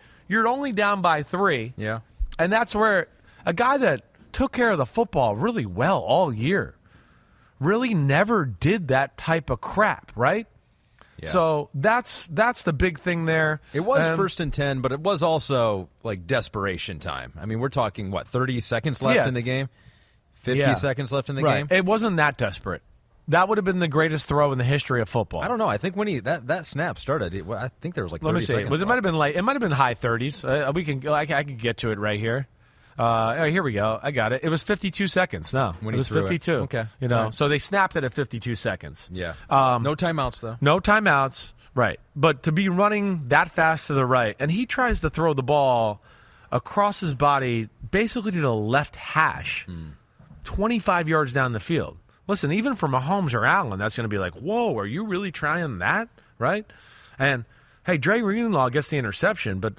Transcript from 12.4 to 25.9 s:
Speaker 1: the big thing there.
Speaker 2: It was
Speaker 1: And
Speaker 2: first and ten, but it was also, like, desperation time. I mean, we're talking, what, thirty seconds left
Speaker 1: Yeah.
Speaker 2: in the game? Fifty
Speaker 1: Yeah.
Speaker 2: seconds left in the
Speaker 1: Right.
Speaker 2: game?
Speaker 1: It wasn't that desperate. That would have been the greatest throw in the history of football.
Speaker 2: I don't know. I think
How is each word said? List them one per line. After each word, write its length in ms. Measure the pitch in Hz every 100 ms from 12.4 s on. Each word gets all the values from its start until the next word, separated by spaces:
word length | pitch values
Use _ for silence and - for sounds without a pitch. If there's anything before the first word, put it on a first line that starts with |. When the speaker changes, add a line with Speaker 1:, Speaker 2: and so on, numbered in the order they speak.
| 233 247
Speaker 1:
the 100 | 175
big 240 | 139 180 151
thing 260 | 180 170
there. 360 | 160 160 156 151 -
Speaker 2:
It 80 | 143
was 240 | 196 269 160
Speaker 1:
And 80 |
Speaker 2:
first 240 | 165 190 -
and 120 | 156
ten, 300 | - 143 131
but 100 | 127
it 80 | 139
was 200 | 185 175
also, 680 | 165 156 - 131 113 98 90 _
like, 220 | 113 98
desperation 720 | 85 127 - 107 98 87 - 78
time. 360 | 90 69 62 76
I 60 |
mean, 140 | 98 113
we're 100 | 131
talking, 400 | 139 110 - 95
what, 180 | 98 -
thirty 320 | 123 127 123
seconds 440 | - 117 151 120
left 120 | 131 240
Speaker 1:
Yeah. 100 | 131
Speaker 2:
in 80 |
the 80 | 123
game? 260 | 120 131 135 _ - _ _ _ _
Fifty 280 | _ - 135
Speaker 1:
Yeah. 120 | 135
Speaker 2:
seconds 380 | - 143 123 127
left 180 | 139 135
in 60 |
the 80 | 139
Speaker 1:
Right. 240 | 151 120 147
Speaker 2:
game? 80 | 185
Speaker 1:
It 80 |
wasn't 320 | 185 220 226 165
that 200 | 147 123
desperate. 440 | 107 - 98 85 _ _ _ _ -
That 200 | 165 190
would 120 | 214
have 60 |
been 120 | 190 180
the 100 | 165
greatest 400 | 147 160 156 -
throw 240 | 143 147
in 60 | 127
the 60 |
history 360 | 123 143 - 123
of 80 | 107
football. 340 | 120 101 82
Speaker 2:
I 40 | 196
don't 120 | 240
know. 80 | 208
I 100 | 104
think 180 | 190